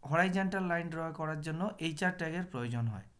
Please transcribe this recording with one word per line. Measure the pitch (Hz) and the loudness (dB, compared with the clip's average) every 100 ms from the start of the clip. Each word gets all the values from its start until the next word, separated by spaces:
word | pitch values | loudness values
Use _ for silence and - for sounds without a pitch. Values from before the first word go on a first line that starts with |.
| - | 2
হরাইজন্টাল | 156 185 185 190 196 185 | 4 6 4 2 0 0
লাইন | 170 170 | 0 0
ড্র | 160 165 156 | -4 -4 -2
করার | 156 156 | -2 -2
জন্য | 151 160 202 - 165 | -2 -2 -2 -2 -4
এইচআর | 156 185 180 | 2 0 2
ট্যাগের | 160 165 180 | -2 -2 -4
প্রয়োজন | 131 120 120 117 | -4 -2 0 0
হয়। | 104 101 - | -2 -8 -18